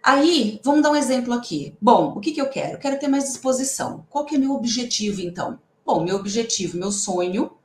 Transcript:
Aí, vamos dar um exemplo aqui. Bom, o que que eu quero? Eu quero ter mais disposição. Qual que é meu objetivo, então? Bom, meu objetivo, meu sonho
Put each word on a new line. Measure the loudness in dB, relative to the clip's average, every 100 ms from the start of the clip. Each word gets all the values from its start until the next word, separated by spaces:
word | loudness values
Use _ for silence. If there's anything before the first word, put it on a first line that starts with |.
Aí, | 4 6 6 4 0 0
vamos | 2 4
dar | 4
um | 4
exemplo | 2 0 0
aqui. | -4 -4 -8 -8 0
Bom, | 4 6 4 -2
o |
que | -4
que | -2
eu | -4
quero? | -4 -6
Eu | -4
quero | -4 -2
ter | 0
mais | 0
disposição. | -2 -2 0 0 -2 -4 -6 -8 -6
Qual | -6
que | -2 0
é |
meu | 0
objetivo, | 0 -2 -2 -2 -2 -2 -4
então? | -6 -6 -8 -10 _ _
Bom, | 0 0
meu | 2 -2
objetivo, | -2 -4 -2 -4 -4 -4
meu | -4
sonho | -4 -2 -2 0 -2 -4 _